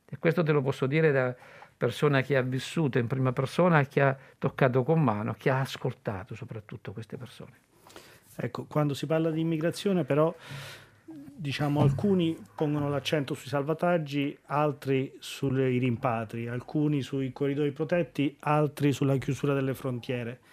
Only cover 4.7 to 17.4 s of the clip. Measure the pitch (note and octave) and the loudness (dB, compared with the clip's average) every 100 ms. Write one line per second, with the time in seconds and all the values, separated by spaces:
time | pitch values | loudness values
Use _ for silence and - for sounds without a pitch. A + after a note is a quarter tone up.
4.7 | B2+ B2 D#3+ C3+ G#2 A2+ A2+ D3 C3 C3+ | 4 4 4 4 2 -2 -2 0 0 0
5.7 | - C3+ - - G2 - A2+ A2 A2 - | -4 -6 -6 -6 -6 -8 -12 -12 -12 -14
6.7 | A#2+ - G#2 A2 A#2+ B2 - C3 - _ | -14 -12 -12 -12 -12 -14 -16 -20 -20 _
7.7 | _ - - - - _ - B2 - C3 | _ -20 -20 -20 -20 _ -8 -8 -8 -4
8.7 | D#3 D3 C3+ C#3+ D#3+ E3 D#3+ E3 D#3+ E3+ | 0 0 0 -2 0 0 0 0 0 -2
9.7 | - G#3 F3+ C#3 C#3+ D#3+ - - - - | -2 0 0 2 2 2 0 -12 -14 -14
10.7 | - - _ - D#4 - - C#3+ B2+ D3 | -16 -20 _ -20 -18 -18 -10 -6 -2 0
11.7 | D3 C#3 C#3 G#3 F#3+ E3 E3 - - D3+ | 4 4 4 2 2 2 -2 -8 -4 0
12.7 | D3 C#3+ C#3+ - D#3 C3+ D3 C3 C#3+ C#3 | 0 0 -2 0 -2 -2 -6 -4 -2 -2
13.7 | D#3+ F3+ F3 D3 C#3+ C#3+ - - C#3+ D3+ | 0 2 2 0 -2 -2 -4 -4 0 0
14.7 | C#3+ C3 C3+ C3+ - - - C#3 C3 C3 | 0 0 0 0 -6 -16 -4 -2 0 2
15.7 | B2 B2+ A#2 C3 A2+ A2 A#2 A#2 A#2+ - | 2 0 0 0 -2 -4 -8 -8 -8 -6
16.7 | D#3 D3+ D3 B2 C#3 C3 B2+ | -2 0 0 -2 -4 -4 -2